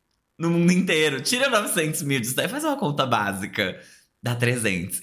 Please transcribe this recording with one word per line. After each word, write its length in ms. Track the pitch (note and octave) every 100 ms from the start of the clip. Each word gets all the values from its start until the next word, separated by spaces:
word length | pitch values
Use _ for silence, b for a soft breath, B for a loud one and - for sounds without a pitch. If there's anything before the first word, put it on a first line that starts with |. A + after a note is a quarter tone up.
| _ _ _ -
no 140 | E3
mundo 220 | E3+ E3+
inteiro. 480 | F3+ F3+ D#3 D3+ C3
Tira 260 | - B3 C#4
novecentos 540 | A3 C#4 F3+ D#3 D3+
mil 180 | C#3+ C3+
disso 140 | A2
daí, 140 | - F3
faz 160 | C#4
uma 120 | D#4 C#4
conta 300 | D3 D3 C3
básica. 720 | A2+ G2+ F#2+ G#2 - F#2 - B B B _
Dá 120 | B2
trezentos. 640 | A#2 A#2+ B2 G#2+ F#2 F#2 -